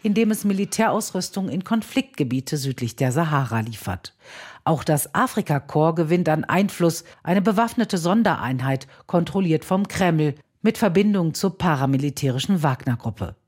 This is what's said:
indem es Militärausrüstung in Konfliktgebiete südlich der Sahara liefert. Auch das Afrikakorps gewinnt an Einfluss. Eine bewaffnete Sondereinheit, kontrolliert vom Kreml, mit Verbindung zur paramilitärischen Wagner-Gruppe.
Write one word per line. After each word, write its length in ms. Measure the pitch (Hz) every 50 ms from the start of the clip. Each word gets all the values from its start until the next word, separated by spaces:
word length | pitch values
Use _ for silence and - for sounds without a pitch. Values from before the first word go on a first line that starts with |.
indem 280 | - 220 202 220 226 214
es 140 | 214 - -
Militärausrüstung 1040 | 202 196 190 202 196 - - 220 214 - 214 220 - - 185 180 - - 196 190 -
in 160 | - 202 185
Konfliktgebiete 920 | - 233 226 208 - - 269 262 - - - 147 120 120 135 - - - 147
südlich 360 | 131 139 127 - 123 117 -
der 160 | - 139 127
Sahara 500 | 123 156 170 156 151 139 135 110 117 113
liefert. 540 | 110 117 113 - - - 92 - - - _ _ _ - - - - - - - _
Auch 200 | - 165 131 -
das 280 | - 156 147 - -
Afrikakorps 840 | - 185 240 254 - 220 - - 151 139 - - - 151 156 165 165
gewinnt 320 | 170 165 151 175 175 - 156
an 160 | 156 156 -
Einfluss. 580 | - 156 180 208 190 - - 175 170 160 - - - - _ _
Eine 180 | 156 180 202
bewaffnete 560 | 180 220 202 202 233 226 - 247 220 - - 180
Sondereinheit, 880 | 160 175 190 233 220 190 160 - 101 120 131 127 127 135 135 131 - - - - _ -
kontrolliert 560 | - 175 165 - - 196 190 170 160 156 -
vom 240 | - 185 190 202 190
Kreml, 480 | - - 196 175 165 156 151 147 143 - _ _ _ _
mit 180 | - 214 220 -
Verbindung 560 | 233 202 165 190 208 208 202 196 170 160 143
zur 240 | - - 190 185 -
paramilitärischen 1040 | - 180 156 131 139 131 139 131 143 147 131 - - 135 120 131 - - 196 170
Wagner-Gruppe. 720 | 147 147 131 - - 135 120 117 - 120 104 - 98 87 - _ _